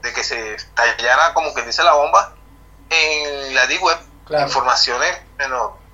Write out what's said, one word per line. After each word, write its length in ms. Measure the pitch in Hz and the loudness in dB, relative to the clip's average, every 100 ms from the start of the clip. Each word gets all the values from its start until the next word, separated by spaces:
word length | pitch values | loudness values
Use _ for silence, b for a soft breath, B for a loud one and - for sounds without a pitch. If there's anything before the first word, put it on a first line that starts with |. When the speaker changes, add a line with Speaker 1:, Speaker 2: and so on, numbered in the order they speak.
Speaker 1:
de 120 | 120 | -8
que 100 | 123 | -6
se 300 | 110 120 110 | -6 -6 -8
estallara, 800 | 107 - - 117 113 120 131 165 | -10 -6 0 0 2 2 4 4
como 180 | 165 156 | 2 -2
quien 140 | 127 117 | -4 -4
dice, 160 | 117 | 0
la 80 | 170 | 4
bomba 400 | 147 151 190 - - - - - - - | 4 4 2 0 -6 -20 -20 -20 -20 -4
en 680 | 165 156 151 147 143 135 | 0 0 -2 -4 -8 -2
la 120 | 131 127 | 0 0
Deep 160 | 170 | 0
Web. 160 | 180 170 - - | 0 -2 -6 -20
Speaker 2:
Claro. 220 | - 151 139 | -4 -2 0
Speaker 1:
Informaciones, 720 | 139 127 120 127 123 160 175 - - | 0 0 2 0 0 -2 -4 -10 -8
bueno, 400 | 135 127 107 - - | -4 -4 -6 -8 -20